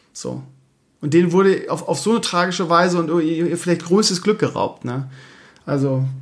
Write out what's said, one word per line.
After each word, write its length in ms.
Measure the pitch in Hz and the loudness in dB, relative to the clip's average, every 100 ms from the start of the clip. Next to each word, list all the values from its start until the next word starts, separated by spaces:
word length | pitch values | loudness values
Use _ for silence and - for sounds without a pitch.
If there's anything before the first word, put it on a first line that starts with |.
| _ | _
So. 300 | - 64 62 - _ _ _ _ _ | -12 -10 -10 -12 _ _ _ _ _
Und 140 | 147 160 | 2 4
denen 160 | 175 | 4
wurde 340 | 175 196 185 - | 4 4 2 -2
auf, 180 | 151 - | -8 -4
auf 100 | 147 | -2
so 140 | 202 | 0
eine 100 | 233 | 0
tragische 480 | - 175 185 180 170 | 0 -2 -2 -2 2
Weise 300 | 170 180 175 | 2 4 2
und 100 | 160 | 0
ihr, 380 | 170 156 160 170 | 0 0 0 -2
ihr 100 | 170 | -2
vielleicht 280 | 175 170 - | 0 -2 2
größtes 360 | 190 214 180 | 2 2 0
Glück 160 | 202 214 | 0 0
geraubt, 480 | 127 - 98 - 123 | 0 -2 -4 -4 -8
ne? 240 | 127 135 - - - - _ - | -6 -8 -14 -20 -20 -20 _ -6
Also, 400 | 143 139 131 131 - | -2 0 0 -2 -6